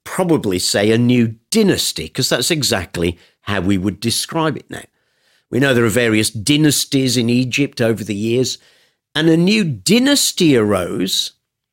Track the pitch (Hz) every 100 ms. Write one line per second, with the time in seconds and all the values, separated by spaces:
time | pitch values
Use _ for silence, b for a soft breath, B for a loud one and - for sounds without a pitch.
0 | - - 185 151 107 92 - 113 104 113
1 | 120 123 113 110 - 220 202 135 - -
2 | - - 131 139 127 165 117 110 87 -
3 | 85 85 b b - 101 90 101 98 90
4 | 117 - - 165 156 135 - - - _
5 | _ _ _ _ - 117 139 120 117 104
6 | 120 110 107 113 98 147 156 - - 139
7 | 131 120 117 120 127 143 139 - 113 107
8 | 101 101 110 120 127 - b b b b
9 | _ 147 160 165 175 214 180 113 - 226
10 | 262 285 - - 170 127 107 98 87 98
11 | 185 - - _ _ _ _